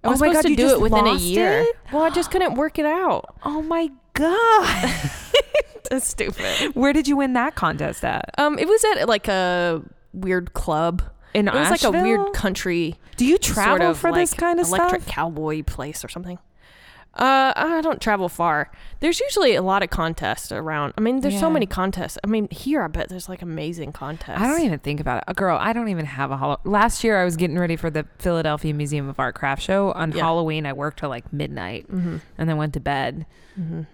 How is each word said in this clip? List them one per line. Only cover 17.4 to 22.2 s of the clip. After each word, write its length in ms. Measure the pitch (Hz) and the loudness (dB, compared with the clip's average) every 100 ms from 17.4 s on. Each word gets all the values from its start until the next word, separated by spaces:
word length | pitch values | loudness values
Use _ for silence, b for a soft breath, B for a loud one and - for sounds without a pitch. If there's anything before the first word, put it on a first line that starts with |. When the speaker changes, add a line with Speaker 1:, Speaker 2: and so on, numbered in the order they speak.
| 262 | 4
Speaker 1:
I 260 | - 311 330 | 2 0 0
don't 180 | 320 - | 0 0
travel 280 | 220 202 180 | 0 0 0
far. 420 | - 170 151 143 B B B | 0 0 0 -2 B B B
There's 200 | 311 339 | 0 0
usually 340 | 554 427 294 | 0 2 4
a 80 | 185 | 4
lot 200 | 185 196 | 2 0
of 60 | 175 | 0
contests 600 | - 165 165 - 110 - | -2 -2 -2 -4 -6 -6
around. 440 | 95 156 151 143 - | -8 -4 -4 -4 -2
I 40 | |
mean, 200 | 220 262 | 0 0
there's 180 | 277 294 | 0 0
so 80 | 320 | 2
Speaker 2:
Yeah. 40 | |
Speaker 1:
many 140 | 311 196 | 2 0
contests. 520 | - 185 190 - - | -2 -2 -2 -8 -6